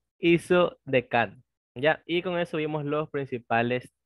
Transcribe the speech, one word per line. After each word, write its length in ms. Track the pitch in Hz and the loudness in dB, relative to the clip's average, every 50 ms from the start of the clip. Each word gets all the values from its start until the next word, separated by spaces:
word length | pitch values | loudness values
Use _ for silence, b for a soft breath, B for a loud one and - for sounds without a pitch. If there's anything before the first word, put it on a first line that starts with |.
| _ _ _ - | _ _ _ -2
ISO 600 | - 170 170 160 - - 185 180 175 170 - _ - | 2 2 2 2 2 2 2 4 2 2 -2 _ -8
decano. 580 | 139 135 127 120 - - 120 113 98 104 - _ _ _ _ _ _ - | 0 0 0 0 2 2 0 0 0 -2 -14 _ _ _ _ _ _ -10
Ya, 280 | 120 131 156 156 - _ | -2 0 0 0 0 _
y 160 | - 165 175 170 | -4 -4 -2 -2
con 160 | 185 175 175 | -2 -2 -2
eso 180 | 175 170 - | -4 -4 -4
vimos 280 | 160 151 156 156 156 143 | -4 -4 -2 -4 -4 -4
los 260 | 143 147 151 156 - | -2 -2 -2 -4 -4
principales 840 | - 143 139 131 131 117 - - 117 113 117 120 123 127 - - _ _ _ | -6 -8 -6 -6 -8 -10 -4 0 0 2 2 2 0 -2 -4 -8 _ _ _